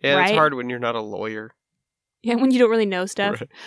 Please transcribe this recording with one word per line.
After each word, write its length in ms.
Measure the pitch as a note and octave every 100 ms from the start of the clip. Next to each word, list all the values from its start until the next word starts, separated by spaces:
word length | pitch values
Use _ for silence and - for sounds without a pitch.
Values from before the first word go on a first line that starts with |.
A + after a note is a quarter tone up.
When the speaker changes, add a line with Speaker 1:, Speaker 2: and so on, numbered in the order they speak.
Speaker 1:
Yeah, 140 | C#3 C#3+
Speaker 2:
right? 140 | F3+
Speaker 1:
it's 80 | F#3
hard 180 | D3+ C3+
when 160 | B2
you're 80 | B2
not 160 | A#2+ A#2
a 60 |
lawyer. 500 | G#2+ G2 A2 G#2+ A2 _ _ _ _ _ _ _
Speaker 2:
Yeah, 100 | A3 A#3+
when 140 | C4
you 80 | B3+
don't 140 | A#3
really 160 | A3+ G#3
know 180 | F#3 F#3
stuff. 360 | - G3+ A3
Speaker 1:
Right. 80 | - -